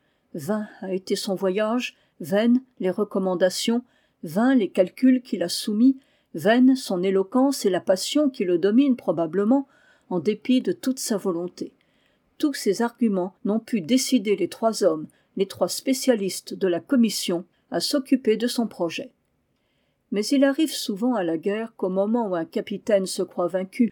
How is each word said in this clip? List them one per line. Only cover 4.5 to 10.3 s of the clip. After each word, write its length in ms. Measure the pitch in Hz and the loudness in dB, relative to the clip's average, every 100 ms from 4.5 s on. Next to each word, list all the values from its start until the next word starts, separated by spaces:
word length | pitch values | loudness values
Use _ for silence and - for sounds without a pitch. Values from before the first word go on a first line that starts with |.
les 140 | 269 185 | 4 2
calculs 520 | - 185 - 262 254 | 2 0 2 4 4
qu'il 220 | - 202 | 0 -4
a 80 | 170 | -4
soumis, 480 | - - 208 254 262 - _ _ | -4 -4 4 4 4 -4 _ _
vaines 440 | 170 165 233 254 254 | -2 2 6 6 4
son 260 | - 185 | 0 -2
éloquence 640 | 190 190 190 254 269 269 208 | 0 0 0 2 2 2 0
et 40 | |
la 100 | 180 | 0
passion 500 | - 190 - 285 302 | 0 -2 0 0 0
qui 140 | - | 0
le 120 | 185 175 | 0 2
domine 400 | 196 220 285 247 | 4 4 4 2
probablement, 720 | - 165 160 180 208 269 269 _ _ _ _ | -2 -2 -2 0 2 2 0 _ _ _ _
en 100 | 180 | -4
dépit 440 | 156 | -2